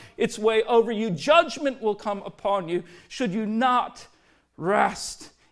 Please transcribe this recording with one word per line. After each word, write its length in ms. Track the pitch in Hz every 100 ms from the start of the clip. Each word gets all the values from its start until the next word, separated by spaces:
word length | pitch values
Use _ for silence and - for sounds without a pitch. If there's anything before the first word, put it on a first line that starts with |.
| - -
its 200 | 226 -
way 240 | 214 220
over 280 | 220 233 220
you, 160 | 214 226
judgment 720 | 165 - 320 330 262 285 254
will 140 | 220
come 280 | 202 214 202 196
upon 420 | - 202 196 165
you, 160 | 175 170 - -
should 240 | - 247
you 140 | 196 214
not 600 | 220 254 247 - - - _ _ _ _ -
rest 720 | 160 202 202 180 - - - _ _